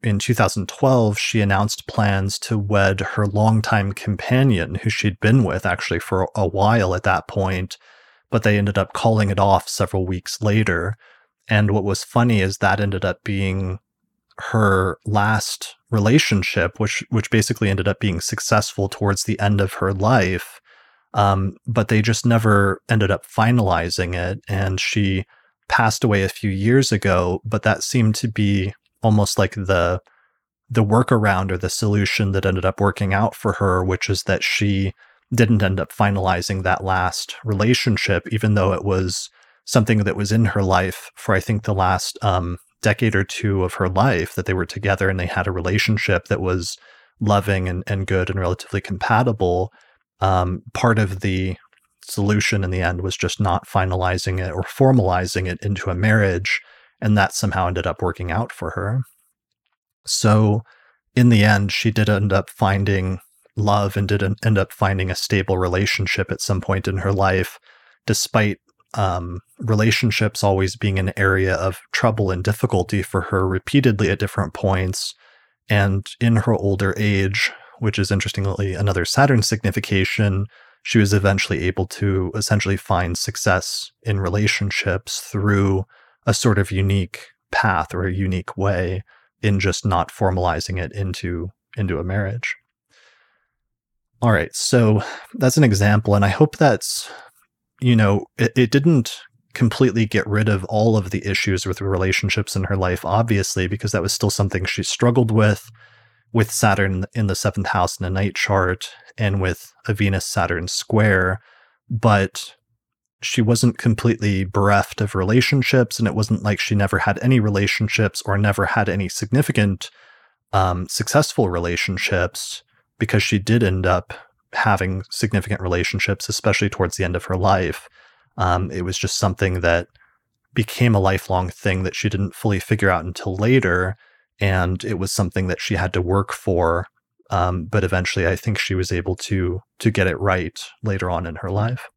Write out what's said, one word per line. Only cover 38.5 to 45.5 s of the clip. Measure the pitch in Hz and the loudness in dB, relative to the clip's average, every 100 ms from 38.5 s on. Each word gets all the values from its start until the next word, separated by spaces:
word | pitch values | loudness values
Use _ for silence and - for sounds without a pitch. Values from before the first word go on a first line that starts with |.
though | 101 95 | 2 2
it | 92 | 0
was | 101 95 92 - - _ _ _ | 0 0 0 -4 -10 _ _ _
something | - 127 107 107 | 0 0 4 2
that | 101 - | 2 -2
was | 101 | 0
in | 113 107 | 2 2
her | 104 | 2
life | 95 92 92 - - | 2 2 0 -6 -16
for, | - - | -10 -2
I | 95 | 0
think, | - 104 | 0 -4
the | - | -2
last, | 95 92 92 - - | 0 0 0 -4 -4
um, | 107 92 87 87 _ _ | 0 0 -2 -8 _ _
decade | 110 104 113 98 | -2 2 2 0
or | |
two | 98 - 107 98 | -2 -4 -2 0
of | 90 | -2
her | - 92 | -2 -2
life | 90 127 90 85 | 2 2 2 -4
that | - 92 | -6 -4
they | |
were | 92 | -4
together | 87 - 98 98 95 | -4 -4 -2 0 0
and | 95 | -2
they | 90 | -4
had | - | -4
a | 90 | -4